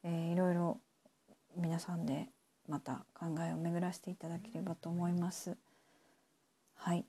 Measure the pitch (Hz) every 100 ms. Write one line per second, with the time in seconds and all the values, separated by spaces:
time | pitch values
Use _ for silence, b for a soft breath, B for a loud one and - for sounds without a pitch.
0 | 175 165 165 175 185 175 170 - _ _
1 | _ _ _ - _ 180 165 165 - 175
2 | 226 143 - _ _ _ - 143 - 123
3 | - - 170 156 165 160 165 175 180 180
4 | - 180 165 170 220 - 190 165 165 175
5 | 175 175 175 - - - b b b b
6 | b b b _ _ _ _ - - 175